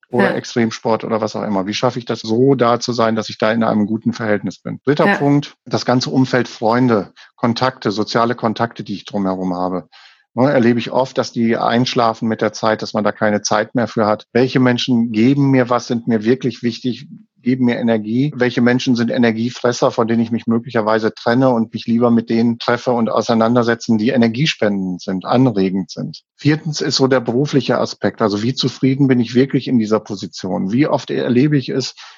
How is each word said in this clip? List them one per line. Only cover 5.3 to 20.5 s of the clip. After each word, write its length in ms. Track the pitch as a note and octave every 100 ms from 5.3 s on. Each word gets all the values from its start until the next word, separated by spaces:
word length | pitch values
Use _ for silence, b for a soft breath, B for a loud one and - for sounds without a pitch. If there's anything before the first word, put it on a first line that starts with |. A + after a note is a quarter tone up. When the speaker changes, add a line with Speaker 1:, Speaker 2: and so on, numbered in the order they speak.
| C#3+ C#3+ - -
Speaker 1:
das 200 | A#2 -
ganze 260 | B2+ -
Umfeld, 360 | C3 C3 B2+ A#2
Freunde, 640 | - A2 A#2+ B2+ A2 F2 B B _
Kontakte, 560 | A#2+ A2+ B2+ - A#2
soziale 440 | G2+ G#2 A#2+ A#2 -
Kontakte, 480 | A2+ G#2 A#2 -
die 100 | G#2
ich 120 | F#2+ -
drumherum 500 | G#2 F#2+ F#2 F#2 F2+
habe. 340 | F#2 F2+ - b b b _
Ne, 160 | A#2 C3+
erlebe 300 | C#3 A#2 A#2+
ich 120 | G#2+
oft, 260 | - C3 -
dass 160 | A#2
die 240 | A#2+ A2+ A2+
einschlafen 720 | A#2 A#2+ B2+ B2+ A#2 A2+ A2+
mit 100 | A2
der 140 | A2
Zeit, 280 | - A2 G#2+
dass 120 | G#2+
man 100 | A2
da 80 | G#2
keine 300 | - G#2+ G#2
Zeit 340 | - G#2+ A2 B2
mehr 140 | A2
für 160 | - G#2+
hat. 220 | G#2+ -
Welche 300 | A#2 B2+ C3
Menschen 500 | B2+ A#2+ - A#2+ A#2+
geben 400 | G#2+ B2 C#3 C#3
mir 180 | C3+ A#2+
was, 180 | A#2+ -
sind 200 | A#2 A#2
mir 160 | A2+
wirklich 400 | G#2+ C3 C3 -
wichtig, 460 | A#2+ A2 B2+ G#2+ - - _ _
geben 300 | B2 B2+ B2
mir 120 | A2+
Energie? 540 | A#2 A2+ G#2 A#2+ D3
Welche 280 | C3+ B2 B2
Menschen 340 | A#2+ B2 C3+ A#2+
sind 160 | A#2
Energiefresser, 800 | B2 A#2 A2 A#2+ - B2 A#2+ C3+
von 160 | A#2 A2+
denen 140 | A#2
ich 100 | A2+
mich 160 | A2+
möglicherweise 640 | A#2